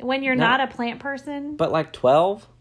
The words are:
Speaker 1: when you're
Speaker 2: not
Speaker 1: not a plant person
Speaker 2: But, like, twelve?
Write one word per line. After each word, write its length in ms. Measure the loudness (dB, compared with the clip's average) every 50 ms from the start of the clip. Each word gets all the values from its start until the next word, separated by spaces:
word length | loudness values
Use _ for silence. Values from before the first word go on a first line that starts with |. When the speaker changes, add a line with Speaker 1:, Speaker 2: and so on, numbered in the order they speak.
Speaker 1:
when 240 | -6 -4 -4 -2 -2
you're 100 | 0 0
Speaker 2:
not 240 | 2 2 4 2 2
Speaker 1:
not 100 | 0 -2 -4
a 20 |
plant 240 | -6 -6 -6 -6 -8
person 560 | -8 -8 -10 -8 -10 -10 -10 -8 -8 -8 -4
Speaker 2:
But, 140 | -2 -2 0
like, 220 | 0 -2 -2 -4 -4
twelve? 540 | 0 4 4 6 6 4 2 0 -4 -10 -18 -20 _